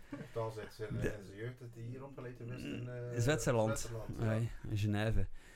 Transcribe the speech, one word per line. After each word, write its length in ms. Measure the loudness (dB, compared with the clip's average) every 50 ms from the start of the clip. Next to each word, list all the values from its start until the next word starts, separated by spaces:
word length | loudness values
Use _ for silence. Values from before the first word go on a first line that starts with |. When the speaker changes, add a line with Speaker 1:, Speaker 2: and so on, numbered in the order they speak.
| -10 -10
Speaker 1:
<laughs> 240 | -10 -10 -10 -6 -4
Dat 100 | -4 -2
was 120 | -2 -4
het 180 | -6 -8 -10 -8
zijn, 200 | -6 -6 -4 0
Speaker 2:
De 160 | 0 0 0
Speaker 1:
eh, 160 | 0 -2 -6
zijn 120 | -12 -10 -8
jeugd 220 | -8 -8 -8 -8
dat 100 | -12 -14 -12
hij 100 | -10 -10
hier 200 | -8 -8 -10 -10
opgeleid 360 | -12 -12 -10 -10 -10 -10 -10
is 240 | -10 -10 -8 -8 -6
in, 260 | -6 -6 -6 -6 -6
eh, 300 | -6 -6 -6 -2 2 4
Speaker 2:
Zwitserland. 600 | 4 4 4 4 4 4 6 6 6 4 4 2
Speaker 1:
Zwitserland, 300 | -2 -4 -4 -6 -6 -6 -2 0
ja. 60 | 2
Speaker 2:
Nee, 240 | 2 4 4 2 0 -2 -6 -4 -2
in 80 | 0 2
Genève. 500 | 4 4 4 4 4 6 6 6 6 6 2 -4 -8 -12 -16